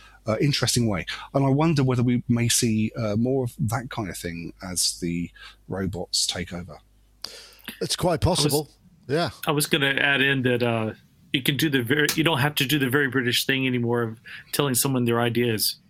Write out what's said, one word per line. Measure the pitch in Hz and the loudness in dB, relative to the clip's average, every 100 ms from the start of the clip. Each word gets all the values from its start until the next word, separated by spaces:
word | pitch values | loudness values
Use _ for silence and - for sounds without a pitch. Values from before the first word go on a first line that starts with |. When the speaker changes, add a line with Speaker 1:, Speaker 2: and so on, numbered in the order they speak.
| - - - | -20 -10 -4
Speaker 1:
uh, | 110 | 0
interesting | 143 135 123 - 117 | 2 2 0 2 2
way. | 90 - - - | 0 -4 -10 -2
And | 139 139 | 2 2
I | |
wonder | 139 160 147 | 4 4 4
whether | 131 127 | 4 4
we | 120 123 - | 2 2 2
may | 117 120 | 0 2
see, | - 120 110 110 - | 2 2 2 0 -2
uh, | 110 107 | -2 0
more | 123 135 | 0 0
of | 123 - | -2 -2
that | 113 131 123 | -2 -2 -6
kind | - 98 | -8 -8
of | - | -8
thing | 87 85 85 - | -8 -8 -12 -12
as | 95 90 - - | -8 -2 -2 -2
the | 87 87 85 - - - - | -4 -2 -4 -10 -20 -20 -8
robots | 92 95 87 87 - - | -4 -4 -4 -4 -2 -2
take | 92 85 | -4 -8
over. | 87 87 73 _ _ _ _ - - - - - - | -10 -12 -18 _ _ _ _ -18 -18 -20 -20 -18 -10
Speaker 2:
It's | 180 - | -6 -2
quite | 180 160 | -2 2
possible. | 156 156 147 147 147 | 2 2 2 0 -4
Speaker 3:
I | |
was | _ - - - | _ -20 -20 -4
Speaker 2:
Yeah. | 147 156 - - | -2 -2 -4 -2
Speaker 3:
I | |
was | 151 147 | 0 0
gonna | 160 139 131 | 2 2 2
add | 143 139 | 2 4
in | 135 135 | 2 2
that, | 127 120 | 2 2
uh, | 120 113 110 - _ _ - | 2 0 -2 -6 _ _ -4
you | - | 0
can | 117 135 | 0 2
do | 160 | 2
the | 135 | 2
very, | 117 151 147 165 | 2 2 2 2
you | |
don't | 156 143 | 0 2
have | 143 147 | 0 0
to | 131 | 0
do | 151 | 0
the | 135 | 2
very | 143 139 | 0 0
British | 135 120 120 - | 0 0 -2 0
thing | 135 131 | 0 0
anymore | 123 117 120 | 0 0 0
of | 117 113 - - - | -2 -6 -18 -20 -6
telling | - 143 120 | -2 0 0
someone | 139 127 | 0 0
their | 120 117 | 0 2
idea | 120 113 120 | 0 0 0
is | 107 - - | 0 -4 -6